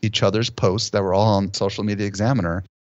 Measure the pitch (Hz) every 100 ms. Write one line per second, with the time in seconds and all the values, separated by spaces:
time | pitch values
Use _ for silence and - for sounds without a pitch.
0 | 107 - 101 107 127 - 98 101 - 104
1 | 98 95 110 98 98 - 98 - 104 101
2 | 101 98 113 131 85 87 - _